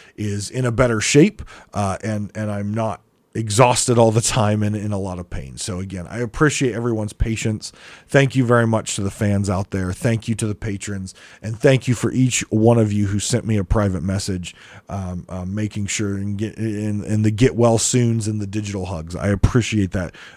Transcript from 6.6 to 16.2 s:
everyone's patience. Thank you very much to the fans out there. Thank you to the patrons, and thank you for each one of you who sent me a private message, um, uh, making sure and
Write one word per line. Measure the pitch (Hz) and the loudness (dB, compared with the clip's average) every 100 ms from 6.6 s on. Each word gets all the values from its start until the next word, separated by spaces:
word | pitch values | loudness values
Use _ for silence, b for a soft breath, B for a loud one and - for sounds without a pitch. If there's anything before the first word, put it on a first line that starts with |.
| 131 | -2
everyone's | 104 120 110 104 | 0 -2 -2 -4
patience. | - 117 110 113 107 - - B B B | -2 -2 0 -2 -4 -8 -16 B B B
Thank | 143 139 | 2 4
you | 131 | 2
very | 117 120 113 | 4 4 4
much | 110 - - | 0 -2 -4
to | |
the | 98 | -4
fans | - 107 101 98 | -2 0 2 0
out | 92 98 | -2 -2
there. | 98 90 | -4 -4
Thank | 95 120 110 - | -2 -2 -2 -2
you | 110 | -4
to | 107 | -4
the | 98 | -6
patrons, | 113 101 - 98 92 - B B | -8 -8 -8 -10 -10 -16 B B
and | 104 107 | -10 0
thank | 139 131 - | 4 4 2
you | |
for | 117 120 | 0 0
each | 123 127 - - | 2 2 0 0
one | 110 113 117 | 4 6 6
of | 107 | 4
you | 104 101 | 2 0
who | 101 | 0
sent | - 117 | -2 -2
me | 110 107 | 0 -2
a | |
private | 92 113 101 92 | 0 0 0 -2
message, | 92 95 - 92 87 - B B - | -2 -4 -4 -6 -8 -14 B B -12
um, | 98 92 90 - | -10 -8 -10 -10
uh, | 92 | -10
making | 92 104 107 107 98 | -6 -4 -4 -4 -6
sure | - 101 | -4 -4
and | 98 | -4